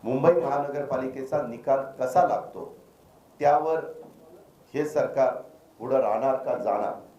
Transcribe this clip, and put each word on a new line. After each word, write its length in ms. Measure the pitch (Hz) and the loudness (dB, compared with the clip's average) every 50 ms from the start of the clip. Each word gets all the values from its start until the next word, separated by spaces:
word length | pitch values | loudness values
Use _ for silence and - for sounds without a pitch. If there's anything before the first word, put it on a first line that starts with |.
| - | -4
मुंबई 280 | 110 131 135 147 170 175 | -2 -2 4 6 6 6
महानगरपालिकेचा 1080 | 170 151 139 139 143 143 143 139 143 139 131 131 127 131 131 - 135 131 - 156 147 139 | 6 2 0 -2 -2 -2 -4 -4 -6 -6 -4 -4 -4 -4 -6 -6 -8 -8 -4 -4 -4 -4
निकाल 380 | 117 117 117 - 143 120 110 107 - - - | -4 -8 -8 0 0 2 2 0 -4 -6 -4
कसा 280 | 127 127 - 180 - 135 | -4 2 4 4 4 4
लागतो 480 | 113 98 - - - 95 85 - - - - _ _ _ _ _ _ _ _ _ _ _ | 2 -2 -4 -8 -12 -12 -12 -12 -14 -20 -20 _ _ _ _ _ _ _ _ _ _ _
त्यावर 380 | 139 143 147 151 151 160 160 160 - - - - - - - - - - - - - - _ _ _ _ - | 4 4 4 4 2 0 -2 -2 -4 -8 -12 -16 -18 -20 -20 -20 -20 -20 -20 -20 -20 -20 _ _ _ _ -4
हे 100 | 139 151 | -4 -4
सरकार 500 | 147 - 147 143 131 - 139 131 123 - - - - - - _ _ _ _ | -2 0 0 0 0 2 2 2 2 2 -2 -10 -14 -20 -20 _ _ _ _
पुढं 180 | 110 123 131 | -6 0 0
राहणार 400 | 135 - 107 107 113 123 135 131 | 2 2 2 0 0 0 0 0
का 200 | 127 - 143 120 | 0 -2 -4 -4
जाणार 440 | 98 101 107 101 104 107 98 98 95 - - _ | -2 0 -2 -2 0 -2 -4 -6 -8 -14 -20 _